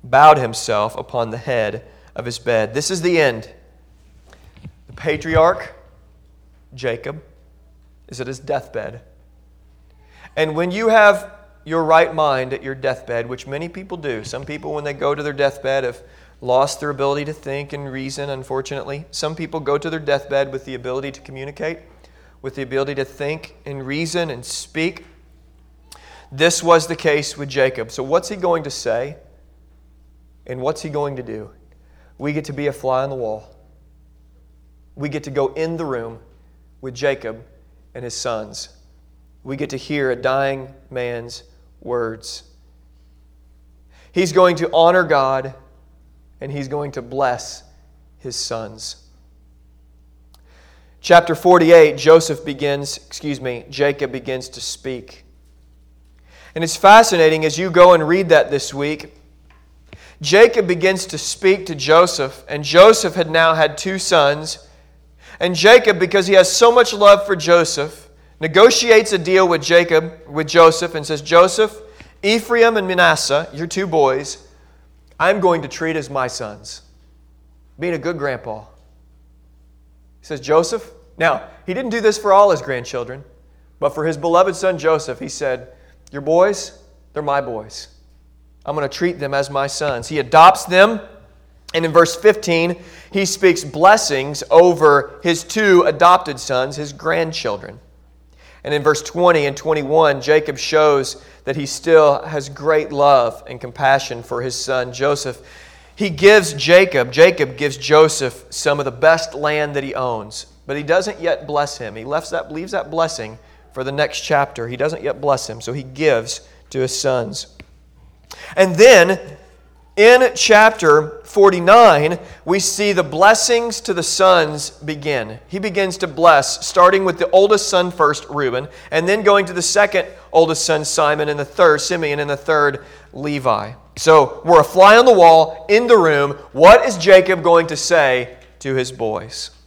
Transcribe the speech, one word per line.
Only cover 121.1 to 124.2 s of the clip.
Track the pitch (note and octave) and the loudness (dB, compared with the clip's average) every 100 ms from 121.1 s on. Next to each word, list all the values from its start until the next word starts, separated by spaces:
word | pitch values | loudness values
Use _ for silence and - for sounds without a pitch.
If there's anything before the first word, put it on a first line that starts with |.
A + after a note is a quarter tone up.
| - | -12
forty-nine, | - G#3 G3 F#3 E3+ A3+ A3+ D3 D3+ F3 - - - | -6 4 4 4 6 8 8 6 0 -4 -10 -16 -4
we | G3 | -2
see | - - G#3 | -2 -2 -2
the | F#3 | 0
blessings | D#3 D#3 G3 A3 - A#3 A#3 G#3+ | -2 4 4 4 2 0 -2 -8
to | - | -6
the | F3 | -6
sons | D#3+ - | -4 2